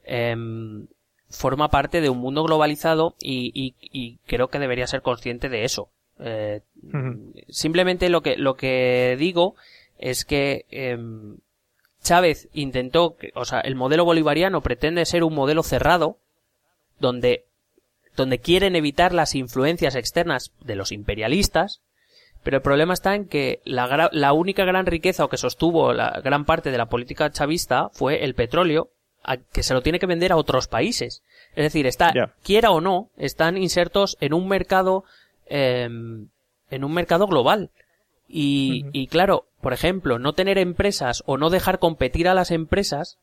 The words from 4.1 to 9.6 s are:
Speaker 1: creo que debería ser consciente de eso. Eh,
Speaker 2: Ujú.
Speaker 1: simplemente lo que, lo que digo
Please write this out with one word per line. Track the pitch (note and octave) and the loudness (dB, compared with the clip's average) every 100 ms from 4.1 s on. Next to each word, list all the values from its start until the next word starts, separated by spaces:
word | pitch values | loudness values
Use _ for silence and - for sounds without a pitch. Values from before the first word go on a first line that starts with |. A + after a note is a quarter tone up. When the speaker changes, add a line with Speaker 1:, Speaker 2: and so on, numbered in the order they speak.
| A#2+ - | -14 -6
Speaker 1:
creo | A#2+ B2+ | -2 -2
que | C#3+ | -2
debería | C3+ B2 B2+ | -4 -4 -4
ser | C3+ | -4
consciente | C3 A#2+ B2 A#2+ C#3 | -4 -4 -4 -6 -6
de | A#2+ | -4
eso. | A2 - - _ _ _ | -4 -4 -8 _ _ _
Eh, | C3 A2 G#2+ G#2 _ _ | -8 -6 -6 -8 _ _
Speaker 2:
Ujú. | - D3+ C3 A#2+ - - - | -10 -6 -6 -8 -14 -20 -14
Speaker 1:
simplemente | - D#3 E3 F#3 F3+ F3+ | -4 -2 2 0 2 2
lo | E3+ | 2
que, | D3 B2+ | 0 0
lo | C#3+ | 0
que | C3 C3+ C3 B2+ B2 B2+ B2+ | -2 -2 0 2 2 2 0
digo | E3 E3+ F3+ - | 0 2 0 -2